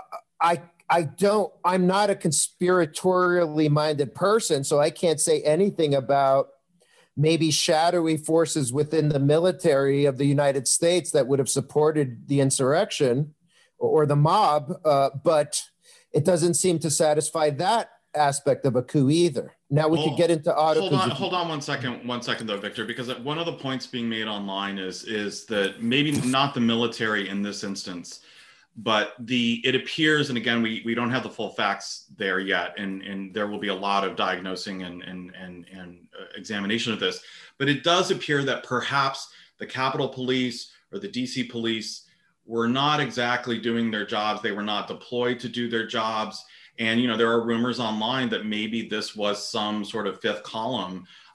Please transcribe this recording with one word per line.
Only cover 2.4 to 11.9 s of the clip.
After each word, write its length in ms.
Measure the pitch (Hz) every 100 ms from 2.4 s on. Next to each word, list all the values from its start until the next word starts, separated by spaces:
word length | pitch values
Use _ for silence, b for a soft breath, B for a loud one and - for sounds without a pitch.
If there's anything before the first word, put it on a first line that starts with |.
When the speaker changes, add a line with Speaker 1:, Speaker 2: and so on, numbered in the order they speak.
| - - 180 180 160 - 185 180 180 175 160 151 151
Speaker 1:
minded 440 | 147 156 143 135
person, 520 | - 190 220 - 139 139
so 160 | 147
I 80 | 156
can't 320 | - 175 151
say 200 | 165 151
anything 520 | 151 160 202 - 151 139
about 540 | 123 139 135 135 - _ _ _ b b b -
maybe 340 | 156 160 160
shadowy 640 | 143 - 156 170 175 160 156
forces 560 | 156 160 156 156 120
within 380 | 135 147 160 151
the 100 | 139
military 840 | 139 156 180 180 165 139 139 139 143
of 120 | 127
the 80 | 143
United 440 | 143 143 135 117
States 420 | - 170 180 147
that 160 | 147 123
would 100 | 139
have 120 | 123
supported 800 | 139 - 147 151